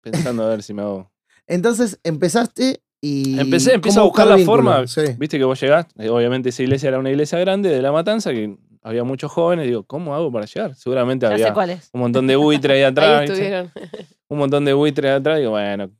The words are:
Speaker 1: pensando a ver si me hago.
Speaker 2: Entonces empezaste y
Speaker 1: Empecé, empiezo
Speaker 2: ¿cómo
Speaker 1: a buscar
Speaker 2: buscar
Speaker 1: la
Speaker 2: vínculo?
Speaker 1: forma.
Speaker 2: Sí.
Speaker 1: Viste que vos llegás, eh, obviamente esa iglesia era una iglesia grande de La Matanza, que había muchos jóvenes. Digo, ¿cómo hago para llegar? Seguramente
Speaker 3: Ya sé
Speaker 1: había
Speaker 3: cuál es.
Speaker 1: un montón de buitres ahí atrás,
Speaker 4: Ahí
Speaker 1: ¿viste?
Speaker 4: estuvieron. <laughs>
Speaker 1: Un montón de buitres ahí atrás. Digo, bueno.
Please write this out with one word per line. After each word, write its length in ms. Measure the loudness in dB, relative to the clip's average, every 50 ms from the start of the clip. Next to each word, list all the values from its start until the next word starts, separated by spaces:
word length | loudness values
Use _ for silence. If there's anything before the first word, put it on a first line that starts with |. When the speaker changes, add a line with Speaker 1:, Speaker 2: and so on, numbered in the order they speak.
Speaker 1:
pensando 440 | _ -6 -4 -4 -2 -2 -2 -2 -2
a 40 | -2
ver 120 | -2 -4
si 100 | -6 -10
me 80 | -8 -8
hago. 280 | -6 -6 -6 -8 -10 _ _ _ _ _ _ _ _
Speaker 2:
Entonces 520 | _ -4 0 0 0 0 0 -2 -2 -2 _ _
empezaste 760 | -6 -2 0 -2 0 0 0 -2 -2 _ -2 -2 -2 -2 -4 _ _ _ _
y 360 | -6 -4 -4 -2 -2 -2 0 0
Speaker 1:
Empecé, 360 | 0 2 2 2 4 4 2
empiezo 220 | 4 4 4 4 6
Speaker 2:
¿cómo 40 | 6
Speaker 1:
a 40 | 4
buscar 160 | 6 4 6
Speaker 2:
buscar 20 | 6
Speaker 1:
la 80 | 6
Speaker 2:
vínculo? 200 | 6 6 4 4 4 4 4
Speaker 1:
forma. 140 | 2 2 0
Speaker 2:
Sí. 160 | -2 -2 -2 -2 -2 -2 -4
Speaker 1:
Viste 180 | -6 -4 -2 0
que 60 | 0
vos 160 | 0 0 0
llegás, 260 | 2 2 2 2 2 _ _ -8
eh, 100 | -4 -2
obviamente 400 | 0 0 0 0 0 -2 -2 -4
esa 120 | -4 -2
iglesia 260 | 0 0 0 0 0 -2
era 100 | -2 -2
una 120 | -2 -2
iglesia 280 | -2 -2 -2 -2 -2 -2
grande 300 | 0 0 0 0 0 0
de 120 | 0 0
La 100 | 0 0
Matanza, 380 | 0 0 0 0 -2 -2 -2 -4
que 240 | -4 -4 -6 -6 -10 _ _ _ _ _
había 220 | _ -6 -6 -4 -4
muchos 260 | -4 -6 -8 -8 -8
jóvenes. 340 | -2 -2 0 0 0 0 0
Digo, 160 | -2 -4 -4
¿cómo 320 | -6 _ -12 -10 -8 -6 -6
hago 180 | -4 -6 -4
para 140 | -6 -6 -8
llegar? 280 | -8 -8 -8 -8 -8 -10
Seguramente 480 | _ _ -4 -2 -2 0 -2 -2 0 0
Speaker 3:
Ya 100 | 0 0
sé 60 | 2
Speaker 1:
había 100 | 0 0 2
Speaker 3:
cuál 160 | 0 -2 -2
es. 200 | -6 -10 -14 _
Speaker 1:
un 80 | _ -4
montón 260 | -2 0 0 0 2
de 100 | 2 2
buitres 400 | 4 4 4 2 2 2 2 4
ahí 60 | 4
atrás, 380 | 4 4 4 4 4 4 4 4
Speaker 4:
Ahí 80 | 2 0
Speaker 1:
¿viste? 40 | -2
Speaker 4:
estuvieron. 360 | -4 -4 -4 -4 -6 -8 -10 _
<laughs> 540 | -18 -18 -16 -16 -18 -18 _ _ _ _ _
Speaker 1:
Un 80 | -4 -4
montón 260 | -2 0 0 0 0
de 80 | 2
buitres 380 | 2 2 2 0 0 -2 0 0
ahí 60 | 0 0
atrás. 200 | 0 0 0 0
Digo, 120 | 0 -2
bueno. 400 | -2 -2 -2 -4 -4 -6 -8 -10 _